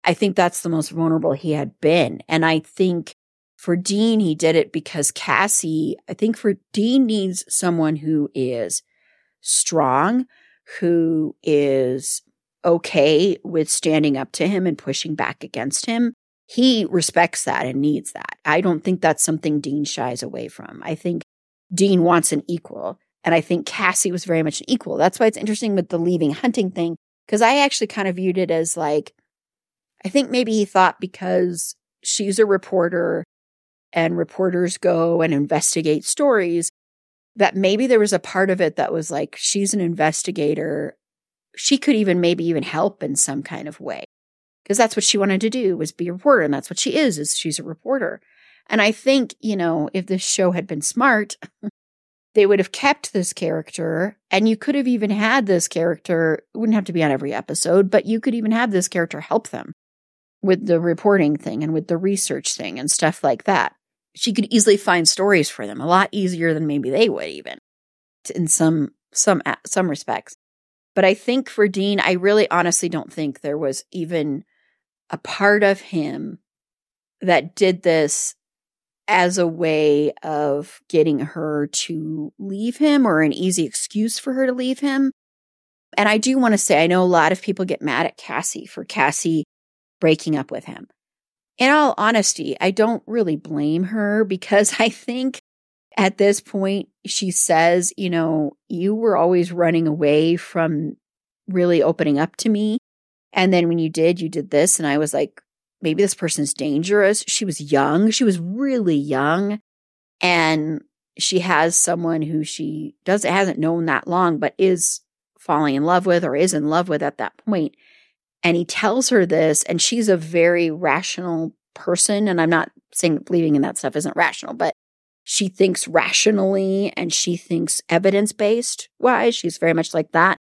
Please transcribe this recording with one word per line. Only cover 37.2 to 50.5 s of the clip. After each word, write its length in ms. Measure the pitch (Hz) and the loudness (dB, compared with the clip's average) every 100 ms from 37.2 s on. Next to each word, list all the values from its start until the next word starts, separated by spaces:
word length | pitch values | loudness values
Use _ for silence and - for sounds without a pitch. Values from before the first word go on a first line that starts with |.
| _ 220 | _ 0
that 200 | 202 190 | 0 2
maybe 300 | 190 208 254 | 2 2 4
there 140 | 233 | 4
was 120 | 208 | 4
a 60 | 185 | 0
part 320 | - - 190 | -2 -2 0
of 100 | 185 | 2
it 160 | 165 160 | 0 0
that 160 | - | -4
was 180 | 165 156 | -4 -4
like, 260 | 151 147 - | -6 -6 -6
she's 360 | - 202 196 | -4 -2 0
an 60 | 208 | 0
investigator. 1160 | 170 165 156 - - 185 147 151 156 147 147 _ _ _ _ _ _ - | -2 0 0 0 -6 -2 -2 -2 -4 -6 -8 _ _ _ _ _ _ -8
She 220 | - 269 | 0 0
could 180 | - 226 | 2 2
even 240 | 196 180 | 2 2
maybe 240 | 170 175 165 | 2 0 0
even 160 | 160 | -2
help 380 | - 156 196 - | -2 -2 -2 -4
in 140 | 151 139 | -6 -2
some 260 | - 139 | -2 -4
kind 260 | 139 151 147 | -8 -12 -12
of 120 | 143 | -12
way. 240 | 135 73 - _ _ _ _ _ - | -12 -12 -14 _ _ _ _ _ -2
'Cause 120 | 202 | 2
that's 180 | 226 220 | 2 2
what 80 | |
she 140 | - 208 | 0 0
wanted 220 | 202 190 | 0 0
to 80 | 220 | -2
do, 260 | 254 202 175 | -2 -2 -2
was 160 | 156 | -6
be 160 | - 175 | -6 -8
a 40 | |
reporter, 280 | 180 294 247 | -2 2 4
and 120 | 151 | 2
that's 160 | 139 - | -2 -6
what 80 | 180 | -6
she 160 | 277 311 | -2 0
is, 220 | 285 156 | 0 -2
is 180 | 147 - | -4 -4
she's 220 | 165 147 | -4 -6
a 60 | |
reporter. 560 | 147 156 226 269 196 - _ _ _ _ - | -10 -12 -4 -4 -4 -8 _ _ _ _ -4
And 140 | 214 | 2
I 100 | 208 | 2
think, 420 | 220 269 269 240 - | 2 2 2 2 -4
you 160 | 214 196 | -4 -2
know, 340 | 170 165 151 | 0 0 -2
if 120 | 190 180 | -4 -4
this 160 | 185 | -4
show 300 | - - 180 | -2 2 2